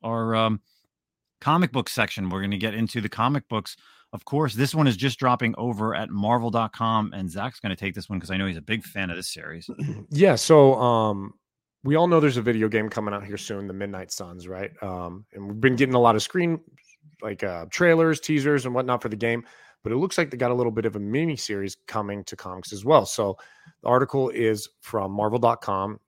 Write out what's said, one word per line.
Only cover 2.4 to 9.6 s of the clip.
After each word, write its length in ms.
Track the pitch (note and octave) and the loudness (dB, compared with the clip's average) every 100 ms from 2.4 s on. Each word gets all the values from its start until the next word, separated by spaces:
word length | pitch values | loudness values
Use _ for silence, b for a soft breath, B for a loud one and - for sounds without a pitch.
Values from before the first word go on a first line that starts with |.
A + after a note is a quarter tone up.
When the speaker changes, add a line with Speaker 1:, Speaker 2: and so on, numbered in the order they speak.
Speaker 1:
gonna 160 | G2 G2+ | -4 -2
get 160 | A2 | -2
into 260 | G#2 A2+ A#2+ | -2 -4 -2
the 80 | G#2 | -6
comic 400 | - A#2+ C#3+ - | 0 0 0 -2
books. 300 | A2 - - b b b | -6 -6 -14 b b b
Of 140 | G#2+ - | -16 -6
course, 300 | C#3 D3+ G#2 | -2 -2 0
this 180 | C#3 | -2
one 140 | D#3+ C#3+ | 2 2
is 100 | G2+ | 2
just 220 | C3 A#2 | -2 0
dropping 340 | C3 B2 A#2 A2+ | 2 2 0 -2
over 380 | A#2+ G#2 A2 | -4 -2 -4
at 160 | D#2+ A2 | -4 -4
marvel 400 | G2+ G#2 A#2+ A#2 | -2 2 2 2
dot 240 | A#2 A2 | 0 -2
com, 400 | - A2+ A2+ G#2+ | -2 0 0 -2
and 160 | G2 F#2+ | -4 -8
Zach's 300 | F2 A#2+ - | -6 -10 -8
gonna 160 | G#2 F#2 | -8 -4
take 180 | G#2 | -6
this 160 | F2+ - | -6 -8
one 100 | G2 | -8
'cause 120 | D#2+ | -4
I 60 | F#2 | -4
know 100 | G2 | -2
he's 100 | E2 | -6
a 40 | |
big 220 | D2 A2 | -4 -6
fan 280 | - G2+ F#2+ | -6 -8 -6
of 60 | E2+ | -6
this 120 | - | -10
series. 400 | - D2+ E2 | -12 -14 -14